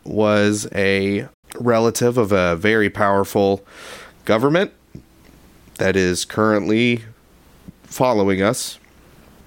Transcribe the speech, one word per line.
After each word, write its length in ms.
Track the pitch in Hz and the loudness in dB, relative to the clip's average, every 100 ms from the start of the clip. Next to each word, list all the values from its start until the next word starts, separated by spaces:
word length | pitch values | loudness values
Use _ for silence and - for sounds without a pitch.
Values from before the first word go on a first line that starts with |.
was 640 | - 104 107 104 104 104 - | -8 -2 2 2 2 0 -4
a 540 | 101 98 98 98 101 - _ - - | -2 0 0 -2 -4 -8 _ -18 -4
relative 580 | 120 113 113 - 120 123 | 0 2 2 0 0 0
of 140 | 101 | 0
a 240 | 98 87 85 | 2 2 0
very 340 | 104 110 101 | 0 2 0
powerful 760 | - 101 98 98 107 98 98 - - - - - - - | 0 2 2 0 0 0 0 -6 -20 -20 -20 -20 -10 -2
government 460 | 110 139 170 202 - _ - - _ - - - - - - | 2 2 2 0 -8 _ -20 -20 _ -20 -20 -20 -20 -20 -4
that 200 | 95 95 | 0 2
is 300 | 90 87 - | 0 -2 -4
currently 800 | - 110 104 90 110 120 120 113 - _ _ - - - - | 0 2 2 0 0 0 -2 -8 -20 _ _ -20 -20 -20 -20
following 580 | - - 127 107 98 95 | -16 0 2 2 2 2
us 380 | 101 127 - - _ - - - - - | 0 -2 -8 -14 _ -20 -20 -20 -20 -20